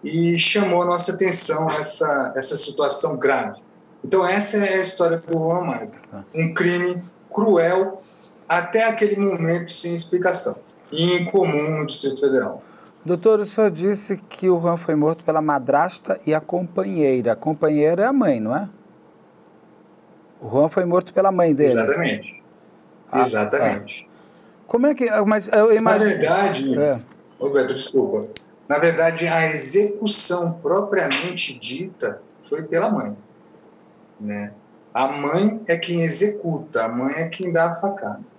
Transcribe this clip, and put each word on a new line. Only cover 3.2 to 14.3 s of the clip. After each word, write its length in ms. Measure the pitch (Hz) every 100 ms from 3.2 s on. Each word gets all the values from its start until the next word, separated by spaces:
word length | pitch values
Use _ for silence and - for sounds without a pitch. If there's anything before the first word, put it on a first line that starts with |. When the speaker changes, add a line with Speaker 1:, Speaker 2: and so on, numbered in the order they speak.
| 139 135 110 101 - _ _ -
Speaker 1:
Então, 220 | - 190 180
essa 320 | 202 208 214
é 160 | 196 190
a 60 |
história 360 | 180 - 170 165
do 200 | 170 165
Juan 240 | 160 175
Michael. 300 | 175 117 107 - -
Speaker 2:
Tá. 160 | 101 -
Speaker 1:
Um 200 | 160 160 165
crime 480 | 175 175 180 180 - - -
cruel, 720 | - 220 180 165 185 196 - - - - - -
até 380 | 170 170 220 226
aquele 300 | 220 208 202
momento 520 | 196 170 165 170 170
sem 240 | - 170
explicação, 640 | 170 - 180 180 175 - - - - -
e 260 | 156 170 180
incomum 600 | 175 196 170 147 151 156
no 80 | 147
Distrito 340 | - 139 131
Federal. 440 | 139 131 107 - - - - _ 160
Speaker 2:
Doutor, 340 | 175 214 214
o 60 | 202
senhor 240 | - 214
disse 480 | 160 185 202 - 196
que 320 | -